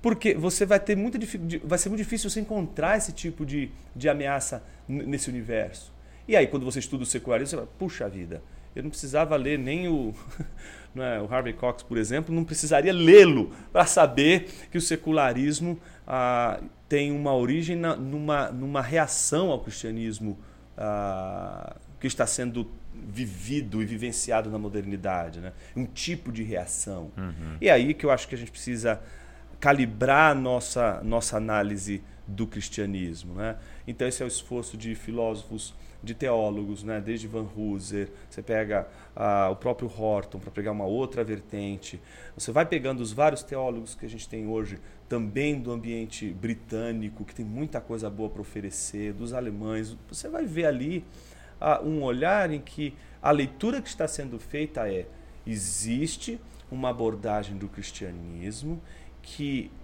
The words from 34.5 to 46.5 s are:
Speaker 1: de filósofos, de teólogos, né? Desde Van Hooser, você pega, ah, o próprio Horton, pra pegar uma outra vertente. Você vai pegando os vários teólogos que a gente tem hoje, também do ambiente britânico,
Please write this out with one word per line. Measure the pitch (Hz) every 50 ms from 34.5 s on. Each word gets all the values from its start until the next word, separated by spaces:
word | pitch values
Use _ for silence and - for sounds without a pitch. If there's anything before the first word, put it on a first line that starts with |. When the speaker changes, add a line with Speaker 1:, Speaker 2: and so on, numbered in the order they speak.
| 123 120 117 - -
Speaker 1:
de | 113 107 113 110
filósofos, | 107 - - 113 120 117 113 110 101 101 - 113 110 - - - - - - - - -
de | 107 117
teólogos, | 110 143 131 120 113 107 107 104 104 104 101 104 98 101
né? | 107 110 107
Desde | 101 101 117 113 107 110
Van | 110 113 110 101 -
Hooser, | 104 107 107 101 98 92 95 104 101 101 95 - - - -
você | - - 107
pega, | - 117 110 110 104 107 101 90 - - - - - -
ah, | - 110 107 101 101 98 95
o | 92
próprio | 95 - 123 123 120 127 117
Horton, | - - 110 110 107 101 98 - - 95
pra | - -
pegar | - - 101 107 107
uma | 107 101
outra | 95 101 120 131 127 131 123 117
vertente. | 107 110 98 - - - 104 101 101 101 95 - - - - - - - - - - -
Você | - - - 113
vai | 143 165
pegando | 165 - 156 123 131 135 123
os | 120 110 107
vários | 120 143 156 147 - -
teólogos | - 143 135 131 127 123 117 113 110 -
que | - -
a | 110
gente | 113 113 107 -
tem | - 113 107
hoje, | 107 110 110 110 95 101 85 - - - - - -
também | - 120 113 104 101 127 139 147 147 139
do | 120 123
ambiente | 120 117 110 117 117 113 113 110 - - 107 104
britânico, | 87 92 90 113